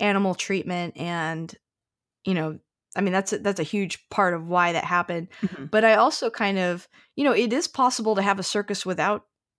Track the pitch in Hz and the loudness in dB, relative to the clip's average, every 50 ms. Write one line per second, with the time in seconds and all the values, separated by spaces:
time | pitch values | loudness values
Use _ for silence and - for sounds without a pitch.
0 | 208 208 196 196 202 190 180 - - - 196 180 - - 180 175 175 165 - 139 | 0 2 2 2 2 0 0 -2 -2 -2 -2 -2 -2 -4 -4 -4 -4 -6 -6 -6
1 | 151 175 170 170 160 160 165 160 165 160 - - _ _ _ _ _ _ _ _ | -6 -4 -4 -4 -4 -4 -4 -6 -8 -10 -12 -18 _ _ _ _ _ _ _ _
2 | _ _ _ _ - 190 190 170 156 156 156 - _ _ _ _ _ _ - 185 | _ _ _ _ -4 -2 0 0 0 -2 -6 -8 _ _ _ _ _ _ -4 -2
3 | 202 190 180 196 190 - 208 208 214 202 196 180 156 - - 202 196 190 - - | 0 2 0 0 0 -2 -4 -2 -2 -2 -2 -2 -4 -2 -2 -2 -2 -4 -6 -10
4 | _ _ - 214 196 180 175 165 160 170 180 180 175 175 165 160 160 160 180 175 | _ _ -2 0 2 2 0 -2 -4 0 2 2 2 2 2 0 -2 0 0 0
5 | 175 - 175 170 170 - - - - - 185 - 135 147 - 214 220 226 220 208 | 0 -2 -4 -6 -8 -10 -10 -10 -10 -8 -8 -12 -6 0 2 4 6 6 8 6
6 | 233 302 - - 277 226 - - 220 196 196 190 180 180 175 180 - - _ - | 6 4 2 0 -4 -4 -2 -2 -2 0 0 0 0 -2 -2 -4 -8 -16 _ -20
7 | _ _ _ - 285 277 214 175 247 214 240 294 - - - - 254 254 - - | _ _ _ 0 2 4 4 4 2 2 0 0 -2 -2 0 2 2 2 2 0
8 | 214 220 214 196 196 208 196 196 175 - - 208 208 - 202 - - 185 180 160 | 0 0 0 2 2 2 0 0 -2 -2 -2 -2 -2 -2 -6 -6 -6 -4 -2 0
9 | 151 196 208 208 - _ _ _ _ _ _ | 0 0 0 -2 -6 _ _ _ _ _ _